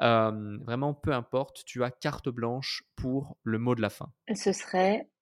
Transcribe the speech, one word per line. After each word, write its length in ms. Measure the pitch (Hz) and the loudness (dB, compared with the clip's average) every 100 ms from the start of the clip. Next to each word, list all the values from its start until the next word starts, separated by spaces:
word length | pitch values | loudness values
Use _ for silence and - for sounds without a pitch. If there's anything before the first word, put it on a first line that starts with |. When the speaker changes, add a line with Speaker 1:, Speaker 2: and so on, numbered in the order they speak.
Speaker 1:
euh, 580 | 120 113 110 110 104 104 | 4 6 4 0 -6 -8
vraiment 320 | 113 120 143 | -6 -2 -2
peu 200 | 143 160 | -2 0
importe, 500 | 135 117 127 139 - - | -2 0 -2 -2 -8 -12
tu 180 | 123 | -2
as 80 | 123 | -2
carte 360 | 127 151 139 139 | 0 -6 -4 -6
blanche 540 | 120 117 123 135 - - - | -2 -2 -2 -4 -8 -10 -6
pour 420 | 127 135 139 - | -2 -2 -4 -8
le 160 | 113 110 | -2 0
mot 160 | 120 120 | 2 2
de 40 | |
la 100 | 104 | 0
fin. 200 | - - - - | -4 -14 -16 -6
Speaker 2:
Ce 160 | 208 202 | -2 0
serait, 580 | 190 - 185 190 220 - _ | -2 -2 2 4 2 -2 _